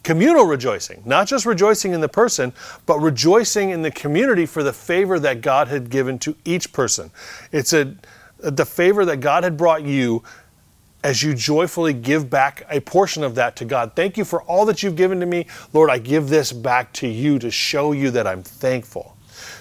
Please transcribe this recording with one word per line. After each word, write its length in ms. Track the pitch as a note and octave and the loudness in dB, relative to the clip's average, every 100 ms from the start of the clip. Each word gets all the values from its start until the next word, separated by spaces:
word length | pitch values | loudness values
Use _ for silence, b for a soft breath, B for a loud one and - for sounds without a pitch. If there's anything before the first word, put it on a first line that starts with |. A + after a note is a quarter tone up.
communal 420 | - E3 C4 E4 F#3+ | -2 4 6 6 4
rejoicing, 560 | C#3 B2 G2+ - F2+ G#2+ | 2 -2 -4 -6 -10 0
not 220 | D3 G3+ | 2 2
just 180 | C4+ A3+ | 0 0
rejoicing 480 | F#3 G3+ G#3 G3 | 2 2 2 0
in 60 | F3 | -2
the 100 | D3+ | -2
person, 440 | - A#3 - B2+ - B B - | 0 0 0 -4 -6 B B -2
but 140 | D3+ | 2
rejoicing 720 | D#3+ B2 D3+ G#3+ A3+ G#3 G3 | 2 2 4 4 2 -2 -2
in 100 | F3 | -2
the 100 | D#3+ | -4
community 540 | - D3 D#3 C4+ G3 D#3+ | -6 -2 0 2 2 0
for 180 | D#3+ | -2
the 80 | C#3+ | -4
favor 480 | B2+ - F3 G3 F3+ | -4 -2 0 0 0
that 220 | C#3+ B2 | 0 -2
God 260 | C#3 C3 C3 | 0 0 0
had 220 | C#3+ A#2+ | -4 -4
given 280 | C3+ C3 B2+ | -2 -2 -4
to 160 | D3+ D3+ E3 | -8 -8 -4
each 260 | F3 - | -4 -4
person. 400 | - A#2+ - - - B B B | -4 -2 -4 -8 -18 B B B
It's 220 | D3+ B2+ | -4 0
a, 220 | D#3+ C3+ - - B B B | 0 0 -6 -20 B B B
the 260 | D#3 C#3 C#3+ | -6 -2 -2
favor 380 | - F3+ G#3 F3+ | 2 2 4 2
that 160 | C#3+ | 0
God 220 | C#3+ D#3+ | 0 2
had 140 | F3+ D3+ | 0 0
brought 260 | E3+ D#3 | 2 2
you 400 | C#3+ C#3 B2 A2+ - B B B _ _ _ _ | 0 0 0 -2 -4 B B B _ _ _ _
as 200 | C#3+ B2+ | -2 0
you 100 | D3+ | 0
joyfully 600 | C3 A#2+ D3+ F3 - E3 | -2 0 0 0 0 -2
give 360 | B2+ A#2 D#3 C3 | -2 0 -2 0
back 360 | C#3 C#3 - - | 2 0 -2 -6
a 100 | C#3+ | -6
portion 420 | - F3+ G3 D#3 | 0 2 2 0
of 120 | C#3 A#2 | -4 0
that 200 | A#2+ - | -2 -2
to 100 | A#2 | -4
God. 280 | C3 A2+ - | -2 -2 -2
"Thank 220 | F#3+ G#3+ | -2 -2
you 80 | F#3+ | -4
for 160 | E3+ | -4
all 220 | - F3+ G#3+ | -2 0 2
that 180 | - | 0
you've 140 | G3+ E3 | -2 2
given 220 | F#3 F#3+ | 2 2
to 40 | F3 | -2
me. 220 | F3 D#3+ B B | -4 -6 B B
Lord, 180 | D#3 D#3 | 4 4
I 80 | B2 | 4
give 300 | A#2 D#3 C#3 | 0 0 2
this 240 | D3+ B2+ | 2 0
back 400 | A#2+ B2 B2 B2 | -4 -2 -2 -2
to 140 | - B2+ | -6 -6
you 320 | A2 D3 C#3 | -2 0 0
to 100 | A#2 | -2
show 440 | - - D3 D3+ | -6 -4 -2 -2
you 180 | C#3+ C3+ | 0 -2
that 160 | A#2+ G2+ | 0 -2
I'm 160 | F#2 | -6
thankful." 720 | F#2 - C3 B2+ A#2+ - - - _ B B B | -12 -6 -4 -4 -6 -14 -14 -20 _ B B B